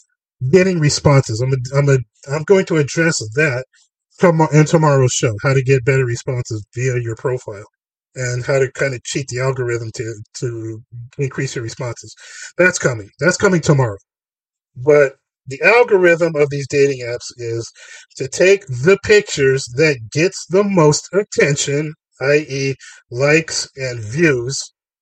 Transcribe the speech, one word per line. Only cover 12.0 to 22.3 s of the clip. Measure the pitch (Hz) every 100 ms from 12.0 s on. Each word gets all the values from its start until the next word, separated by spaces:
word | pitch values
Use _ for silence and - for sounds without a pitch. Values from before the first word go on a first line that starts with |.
| 110 - - - - -
That's | 180 -
coming. | 139 113 98 -
That's | 156 -
coming | 208 175
tomorrow. | 151 139 120 101 _ _ _ _ _ _ _ 123
But | 135 147 135 - _ _ -
the | 135
algorithm | 170 233 233 196 175 165 165 147
of | 143
these | 143 135
dating | 143 143 131 120
apps | 120 - -
is | 117 117 113 - - - - -
to | 135
take | - 185 196 -
the | 123 156 196
pictures | - 208 - 151 135 135 123 123
that | 156 131 110
gets | 139 185 - -
the | 185
most | 202 190 151 147 -
attention, | 185 208 - 165 147 147 143 156 156 _ -
i | 135